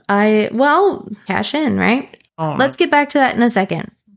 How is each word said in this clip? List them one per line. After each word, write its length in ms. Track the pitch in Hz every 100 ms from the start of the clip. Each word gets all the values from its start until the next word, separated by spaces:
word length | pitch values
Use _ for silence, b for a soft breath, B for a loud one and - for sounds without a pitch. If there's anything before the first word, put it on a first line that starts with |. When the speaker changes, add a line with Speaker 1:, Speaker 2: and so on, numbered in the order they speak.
| -
Speaker 1:
I, 420 | 202 214 214 208
well, 560 | 220 285 320 392 - - 208 -
cash 280 | 190 214
in, 240 | 294 294 190
right? 360 | 185 254 - - _ -
Speaker 2:
I 100 | 160
don't 120 | 143
know. 60 |
Speaker 1:
Let's 120 | 269 262
get 140 | 339
back 200 | 294 285
to 80 | 294
that 160 | 254
in 80 | -
a 80 | 240
second. 400 | 196 190 165 - _ _